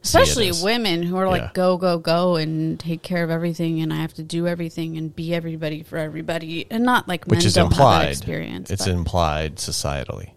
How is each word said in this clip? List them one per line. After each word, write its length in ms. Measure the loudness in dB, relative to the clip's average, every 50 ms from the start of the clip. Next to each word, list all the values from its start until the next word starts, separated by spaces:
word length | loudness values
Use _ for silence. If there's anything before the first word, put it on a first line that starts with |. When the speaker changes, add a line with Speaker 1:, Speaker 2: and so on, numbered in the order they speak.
| -2
Speaker 1:
See 140 | 4 6 6
it 40 |
Speaker 2:
Especially 260 | 6 6 4 2 2 0
Speaker 1:
as 140 | 0 0
Speaker 2:
women 420 | 2 2 2 2 2 0 0 0 0
who 120 | -2 0
are 120 | 0 2 2
like, 140 | 2 0
Speaker 1:
Yeah. 80 | -2 -4 -2
Speaker 2:
"Go, 220 | 2 2 2 2 2
go, 180 | 2 0 0
go, 380 | 0 0 2 2 2 4 2 2
and 440 | 2 0 -2 -2 -2 -2 -2 -2 -4
take 240 | -4 -6 -6 -6
care 200 | -4 -4 -2 -2
of 80 | 0 0
everything, 500 | -2 -2 -2 -4 -2 -2 -2 -2 0 0
and 120 | -2 -2
I 40 | -2 -4
have 140 | -4 -6 -8
to 100 | -12 -12
do 240 | -6 -4 -2 -2 -2
everything 500 | -2 -2 -6 -8 -6 -6 -8 -6 -6 -6
and 160 | -8 -8 -8
be 180 | -8 -4 -4
everybody 520 | -4 -4 -4 -6 -8 -6 -6 -6 -6 -8 -10
for 120 | -10 -6
everybody," 720 | -6 -6 -6 -6 -8 -6 -6 -6 -6 -6 -6 -8 -8 -8 -6
and 140 | -2 0 2
not, 220 | 2 2 2 0 -2
like, 160 | -6 -6 0
Speaker 1:
Which 140 | 0 2 4
Speaker 2:
men 80 | 4
Speaker 1:
is 80 | 4 6
Speaker 2:
don't 160 | 4 4 4
have 60 | 6 6
that 40 | 8
Speaker 1:
implied. 240 | 8 8 6 4 0
Speaker 2:
experience, 600 | -2 -6 -6 -6 -6 -6 -6 -8 -10 -10 -8 -8
Speaker 1:
It's 140 | -6 -4 0
Speaker 2:
but 60 | 0
Speaker 1:
implied 640 | 0 0 -2 0 0 2 2 2 0 -2 -4 -4 -6
societally. 760 | -8 -8 -6 -6 -4 -4 -4 -4 -4 -6 -8 -10 -12 -12 -14 _